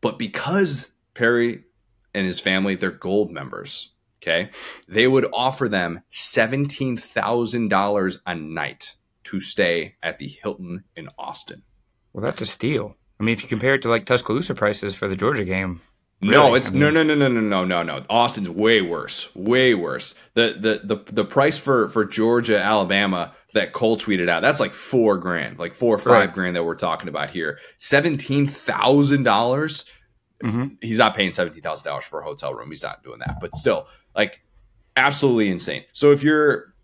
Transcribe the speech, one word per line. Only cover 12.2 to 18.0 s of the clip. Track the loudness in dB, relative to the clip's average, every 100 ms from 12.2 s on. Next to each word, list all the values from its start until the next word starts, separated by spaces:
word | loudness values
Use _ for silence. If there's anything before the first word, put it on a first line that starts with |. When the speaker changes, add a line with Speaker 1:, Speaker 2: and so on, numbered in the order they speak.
Speaker 2:
that's | -6 -6
a | -8
steal. | -6 -4 -2 -4 -14 _ _
I |
mean, | -2
if | -2
you | -4
compare | -2 0
it | 0
to, | 2
like, | -2 2
Tuscaloosa | 0 0 -4 -4
prices | -2 -2 -2 -6
for | -6 -4
the | -2
Georgia | -2 -2
game, | -2 -2 -4 -8 _ _ _ _
Speaker 1:
No, | 4 6 8
Speaker 2:
really, | 6
Speaker 1:
it's | 2
Speaker 2:
I |
mean | 2
Speaker 1:
no, | 4
no, | 4
no, | 2
no, | 4 2
no, | 2
no, | 0 0
no, | 0 -2
no. | -2 -6